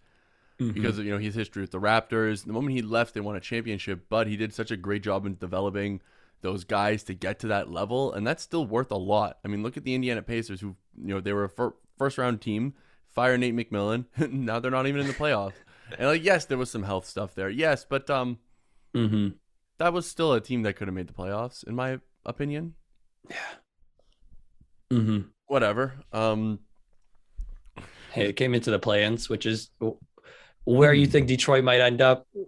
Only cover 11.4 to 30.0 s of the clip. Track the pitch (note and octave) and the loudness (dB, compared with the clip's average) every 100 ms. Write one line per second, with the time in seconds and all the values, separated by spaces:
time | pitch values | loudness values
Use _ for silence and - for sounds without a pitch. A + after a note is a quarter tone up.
11.4 | G2+ - A#2+ - _ _ C3+ C3 B2 A2 | -2 -2 -4 -4 _ _ -2 0 0 0
12.4 | - G#2+ B2+ - _ _ _ - B2+ B2 | -2 -2 -4 -6 _ _ _ 0 2 4
13.4 | B2 A#2 A2+ G#2+ G2+ A#2 B2 - D3 C3+ | 2 0 -2 -2 0 -2 -4 -4 -2 -2
14.4 | A#2+ A2+ B2+ C3 C3+ C#3+ C#3 C3 D3 A#2+ | -2 -2 0 0 0 0 -2 -2 0 0
15.4 | G2 - - - - - C3 D#3+ E3 F#3 | -2 -8 -20 -20 -18 -2 2 4 4 2
16.4 | - C3 B2+ A#2 G2 F#2+ - - G2+ - | 2 -2 -2 -4 -4 -4 -4 -8 -8 -6
17.4 | F#2+ A2+ D#3+ C#3 - C#3 - C#3 B2 A#2+ | -6 0 2 0 0 -4 0 -2 -2 -6
18.4 | _ _ _ _ _ B2+ A2 G#2+ G2+ - | _ _ _ _ _ 0 2 2 0 -4
19.4 | _ _ _ _ E3+ F3 E3+ - D#3+ B2 | _ _ _ _ 0 0 -4 -2 2 2
20.4 | - B2+ G#2+ G2 G2 F#2 F2+ - F#2 G2+ | 2 -2 -2 -4 -6 -6 -8 -8 -6 -4
21.4 | B2 - - A#2+ B2+ C3 - _ - B2 | -6 -10 -10 -6 -4 -6 -12 _ -12 -6
22.4 | D3 D3 E3 - _ _ _ _ _ - | -6 -6 -10 -14 _ _ _ _ _ -12
23.4 | - - _ _ _ _ _ _ - - | -12 -16 _ _ _ _ _ _ -20 -20
24.4 | - _ - _ _ B2 A2 G#2+ F#2+ _ | -20 _ -20 _ _ 2 4 0 -2 _
25.4 | _ C#3 A2 G#2 C3 C3 - A2 A2 G#2+ | _ 2 2 2 -2 -4 -8 0 0 2
26.4 | A2 G#2 - _ _ _ _ _ _ - | 0 -4 -8 _ _ _ _ _ _ -12
27.4 | - - - - - - - - G2+ G2+ | -12 -12 -18 -20 -20 -20 -10 -2 -2 2
28.4 | C3 A#2+ A#2 G#2 A2+ G#2 G#2 A2+ - A2+ | 2 2 2 0 4 4 4 0 -2 -4
29.4 | A#2 A2 - _ A2 - | -2 -4 -6 _ -6 -6